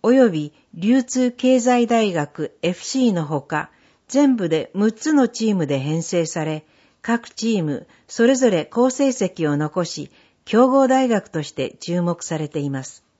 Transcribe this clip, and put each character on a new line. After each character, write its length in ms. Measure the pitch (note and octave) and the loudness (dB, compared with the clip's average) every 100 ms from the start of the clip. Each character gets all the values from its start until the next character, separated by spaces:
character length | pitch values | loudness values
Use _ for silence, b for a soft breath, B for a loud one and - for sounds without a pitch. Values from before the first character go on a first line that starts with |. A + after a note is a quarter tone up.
お 100 | G#3+ | 4
よ 160 | C4 A#3+ | 4 4
び 240 | D#3+ D3 b b | 2 -6 b b
流 300 | E3 G3 C4 | -6 2 2
通 260 | B3 B3+ B3 | 0 -2 -2
経 300 | B3 B3+ B3+ | 0 2 2
済 260 | A#3+ B3 A#3 | 2 2 2
大 260 | A#3 G#3+ | 2 0
学 440 | E3+ D3 - D3+ _ | -2 -4 -6 -10 _
エ 100 | F3 | -4
フ 120 | F3+ | -4
シ 260 | - C4 B3 | -6 0 0
ー 20 | |
の 140 | F3+ D3 | 0 -2
ほ 160 | D3+ | -6
か、 280 | - D3+ - b b b _ | -4 -6 -6 b b b _
全 260 | C4+ C#4+ | 2 2
部 140 | A#3+ E3+ | 2 0
で 240 | D#3+ - | -2 -2
六 160 | F#3 G#3+ | -2 -2
つ 220 | A3 D#4 | 0 0
の 160 | D4 A#3+ | 2 2
チ 240 | - A3 | 0 -2
ー 20 | |
ム 140 | G3 C#3+ | 0 0
で 100 | C#3 | -2
編 240 | C#3 D#3+ | -2 -4
成 240 | E3 F3 D#3+ | -2 -2 -2
さ 180 | E3+ | -4
れ、 220 | D#3 D#3 b b b b | -6 -6 b b b b
各 280 | - A#3 A#3 | -4 -4 -4
チ 320 | - A3+ G#3+ | -6 -2 -2
ー 40 | |
ム 220 | D#3 C3+ - b b | -2 -6 -10 b b
そ 180 | - A#3 | 0 2
れ 80 | |
ぞ 160 | C4 B3 | 4 2
れ 140 | F3 | 2
好 260 | - A#3 B3+ | -2 0 0
成 200 | B3+ C#4 | 2 -2
績 380 | B3 F#3 - D#3 | 0 -4 -2 -2
を 80 | C#3+ | 0
残 280 | D3+ F3+ | -2 -4
し、 260 | E3 - C#3 b b b | -4 -8 -14 b b b
強 240 | - G#3+ B3+ | -2 2 4
豪 200 | C4+ C4 | 4 4
大 200 | C4 B3+ | 2 2
学 200 | G#3+ - | 0 -2
と 160 | D#3+ | -8
し 80 | D3 | -8
て 240 | - C3 - | -6 -8 -8
注 240 | - F3 | -6 -2
目 220 | F3 E3+ | -2 -4
さ 140 | - D#3+ | -6 -6
れ 100 | D3+ | -4
て 100 | D3+ | -6
い 120 | C#3+ | -6
ま 120 | C3+ | -6
す。 220 | C3 - _ | -10 -18 _